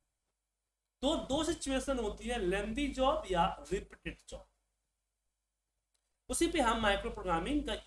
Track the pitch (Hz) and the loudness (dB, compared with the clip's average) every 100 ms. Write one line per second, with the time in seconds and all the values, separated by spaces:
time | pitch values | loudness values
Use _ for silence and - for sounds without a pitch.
0 | _ _ _ _ _ _ _ _ _ - | _ _ _ _ _ _ _ _ _ -2
1 | 262 311 - 277 320 330 269 269 269 262 | 0 0 0 0 0 -2 -2 -2 0 -2
2 | 214 - 220 240 180 196 208 226 285 254 | -2 -4 -4 -2 0 0 -2 -2 -2 2
3 | 262 311 - 180 170 - - 196 - - | 2 2 0 2 2 0 -6 -6 -6 -12
4 | 165 - - - - _ _ _ _ _ | -12 -12 -14 -16 -16 _ _ _ _ _
5 | _ _ _ _ _ _ _ _ _ _ | _ _ _ _ _ _ _ _ _ _
6 | _ _ - 254 339 339 233 233 214 196 | _ _ -4 0 2 4 4 4 4 2
7 | 233 214 185 165 196 294 277 214 | 0 -4 0 0 2 0 0 -6